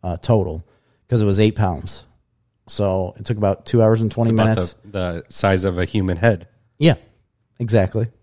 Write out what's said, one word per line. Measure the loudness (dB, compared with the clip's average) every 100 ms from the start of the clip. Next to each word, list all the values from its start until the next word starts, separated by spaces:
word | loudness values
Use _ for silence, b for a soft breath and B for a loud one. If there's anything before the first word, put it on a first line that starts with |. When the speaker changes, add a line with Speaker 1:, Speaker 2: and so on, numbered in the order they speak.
Speaker 1:
uh, | -8 -8
total, | 0 0 0 -8 -14 _ _ _ _
'cause | 0
it | 2
was | 4
eight | 2 2
pounds. | -2 -2 -10 -14 -18 _ _ _ _ _ -14
So | -4 -2 -2 -4 -10
it | -8
took | -2
about | -2 -2 0
two | 2
hours | 4 4
and | 0
twenty | 0 0
Speaker 2:
It's |
about | 2 2
Speaker 1:
minutes. | 0 -2 -8
Speaker 2:
the, | -10
the | -6 -6 -6 -10
size | -2 2 2 0
of | -2
a | -2
human | -2 -2 0
head. | 0 0 -6 _ _ _
Speaker 1:
Yeah, | 2 2 _ _ _ _ _ _
exactly. | 0 2 2 -2 -6 _